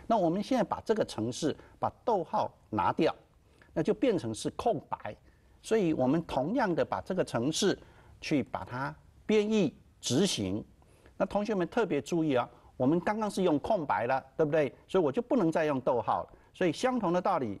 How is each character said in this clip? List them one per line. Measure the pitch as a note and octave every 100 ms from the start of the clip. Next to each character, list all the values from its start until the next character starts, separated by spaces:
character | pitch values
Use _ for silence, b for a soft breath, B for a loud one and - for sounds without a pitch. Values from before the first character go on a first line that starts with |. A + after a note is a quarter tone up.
| B
那 | A3+
我 | E3+
们 | F3+
现 | G3+ C4
在 |
把 | F3+ -
这 | -
个 | G#3+
程 | - - A2+
式 | A#2+ D3+ - B B
把 | G#2+ - -
逗 | G#3
号 | D#3+ G#3+ A2 - _
拿 | D#3+ F#3+
掉， | - D3+ - - _ _ b b
那 | -
就 | -
变 | - C4+ F#3
成 | A2+
是 | A2 D3
空 | - A#3+ F3 -
白。 | - G#2 - - b b b
所 | - A3
以 | F3
我 | D3+ B2+
们 | E3
同 | E3 C3 C#3+
样 | B3 G3
的 | D3+
把 | B2 F#2+
这 | -
个 | F#3
程 | D3 A#2+ B2+
式 | - G3 - B B B B
去 | - D3
把 | - F#2+
它 | - B2 C#3+ - - - -
编 | G#3+ G#3
译 | A3 E3 - - _
执 | - - G3
行。 | - F#2+ G2+ - - - b b b
那 | G3
同 | G3+
学 | G#3
们 | G3+ E3+
特 | -
别 | F#3 C#3+
注 | - E3+
意 | D#3
啊， | B2 B2 B B B
我 | B2+
们 | E3+
刚 | F#3+ G#3+
刚 | G#3+
是 | G3
用 | F3+ C#3+
空 | - G#3+
白 | D3 F#2+ A#2+
了， | C3 - -
对 | D#3
不 |
对？ | D#3+ C3+ - B
所 | F#3+
以 |
我 | D3+
就 | A#3+
不 | - C4+
能 | E3
再 | E3+ D3+
用 | C3+
逗 | - B2
号 | A2 G2+
了。 | - B B
所 | - F#3
以 |
相 | C#3+ B3+ B3+
同 | F#3
的 | F3+
道 | G3+ E3+
理， | A#2+ G2